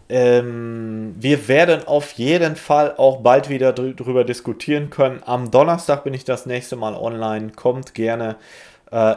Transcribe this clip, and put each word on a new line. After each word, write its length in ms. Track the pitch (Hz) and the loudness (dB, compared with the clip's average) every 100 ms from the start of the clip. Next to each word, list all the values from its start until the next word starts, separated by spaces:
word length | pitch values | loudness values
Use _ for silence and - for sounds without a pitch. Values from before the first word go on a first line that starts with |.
| - | -4
ähm, 1040 | 127 123 123 120 117 117 117 113 110 110 107 | 2 4 4 2 -6 -10 -8 -8 -8 -10 -4
wir 300 | 131 143 - | 0 0 2
werden 400 | 139 175 156 - | 4 4 2 0
auf 240 | 147 147 | -2 -2
jeden 440 | - 127 175 165 156 | -4 0 0 0 -4
Fall 380 | - 147 147 - | 0 2 2 2
auch 220 | 135 131 | 2 4
bald 300 | 120 135 143 | 4 4 4
wieder 240 | 135 131 | 0 0
drü-, 220 | 123 131 | 0 -4
drüber 300 | 131 127 127 | -6 -2 0
diskutieren 680 | 120 123 - 117 - 147 143 | 0 -2 -8 -8 -4 -2 -2
können. 320 | - 131 127 | 0 0 0
Am 280 | - 123 120 | -4 -4 2
Donnerstag 500 | 127 160 170 - 143 | 4 4 2 0 -2
bin 120 | 143 | -2
ich 100 | 131 | -8
das 200 | - 123 | -4 -6
nächste 300 | 127 123 123 | -4 -8 -8
Mal 220 | 123 110 - | -8 -6 -6
online. 540 | 113 117 110 107 107 | -6 -4 -4 -4 -8
Kommt 440 | - 127 127 131 | -4 -2 -2 -6
gerne, 400 | - 113 117 113 110 - - - _ _ | -4 -2 -2 -4 -8 -14 -20 -20 _ _
äh, 240 | 113 110 | 2 2